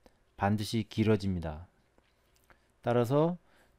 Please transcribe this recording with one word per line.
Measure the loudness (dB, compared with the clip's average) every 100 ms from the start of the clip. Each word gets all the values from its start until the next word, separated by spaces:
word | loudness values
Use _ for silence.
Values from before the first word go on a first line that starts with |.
| -20 _ _ -4
반드시 | 0 0 -2 -4 -2
길어집니다. | 0 2 2 0 -4 -4 -10 -14 _ _ _ _ _ _ _ _ _ _ _
따라서 | -2 0 2 2 2 -2 _ _ _